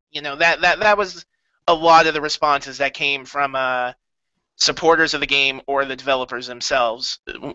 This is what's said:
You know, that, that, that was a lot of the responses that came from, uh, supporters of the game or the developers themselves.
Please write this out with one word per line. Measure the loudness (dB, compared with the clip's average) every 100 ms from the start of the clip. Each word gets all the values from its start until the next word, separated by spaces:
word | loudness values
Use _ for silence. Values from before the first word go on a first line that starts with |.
| _
You | -10
know, | -8 0
that, | 2 4
that, | 2 2
that | 2 2
was | 0 -8 -20 _ _ _ 0
a |
lot | 2 6 6 6
of |
the | 0
responses | -4 -2 0 0 -4 -4
that | -4
came | -2 -4 -4 -6
from, | -4 -2
uh, | -2 -2 -2 -4 -8 _ _ _ _ _ -4
supporters | -2 2 2 4 2
of | -2
the | -2
game | 0 0 -2 -4
or | -2 -2
the | -4
developers | -2 -2 -4 -8 -10
themselves. | -8 -2 0 0 -2 -8 -8 -12 -12 -14